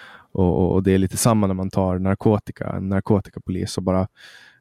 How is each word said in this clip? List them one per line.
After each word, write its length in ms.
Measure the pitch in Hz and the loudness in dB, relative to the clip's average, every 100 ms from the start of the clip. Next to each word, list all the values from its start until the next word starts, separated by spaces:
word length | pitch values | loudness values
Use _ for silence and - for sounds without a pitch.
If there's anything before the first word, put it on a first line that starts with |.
| - - _ | -20 -20 _
Och, 280 | - 90 82 | 0 2 2
och, 140 | 90 | 2
och 100 | 95 | 2
det 80 | 95 | 2
är 60 | 95 | 2
lite 200 | 95 95 | 2 0
samma 300 | 123 110 98 | 2 2 0
när 60 | |
man 160 | 92 95 | -2 -4
tar 300 | - 92 92 | -2 0 0
narkotika, 720 | 95 98 113 104 - - - | -2 0 2 2 -2 -12 -8
en 200 | 95 95 | -6 -4
narkotikapolis 880 | 98 - 104 - - - 92 98 - | -2 0 0 -2 -10 -8 -6 -6 -4
och 60 | |
bara, 240 | 92 92 95 _ - - - _ | -2 0 -2 _ -20 -20 -20 _